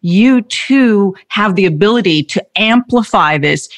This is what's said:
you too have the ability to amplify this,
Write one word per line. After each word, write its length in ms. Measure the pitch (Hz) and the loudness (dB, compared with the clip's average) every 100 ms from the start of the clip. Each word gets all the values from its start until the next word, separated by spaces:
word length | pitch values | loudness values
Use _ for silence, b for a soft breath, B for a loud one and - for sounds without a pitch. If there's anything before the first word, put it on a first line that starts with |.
you 420 | 170 185 247 247 | -2 2 2 2
too 720 | 247 - - 269 247 208 196 185 B | -2 -8 -2 2 2 2 0 -4 B
have 260 | - 208 | -4 -2
the 120 | 175 185 | 0 0
ability 580 | 151 202 240 190 156 | 2 0 0 0 -2
to 200 | 143 - - 190 | -2 -6 -6 -4
amplify 840 | 220 247 247 240 214 185 151 151 | 0 0 0 -2 0 0 0 0
this, 300 | 147 151 - | -2 -4 -8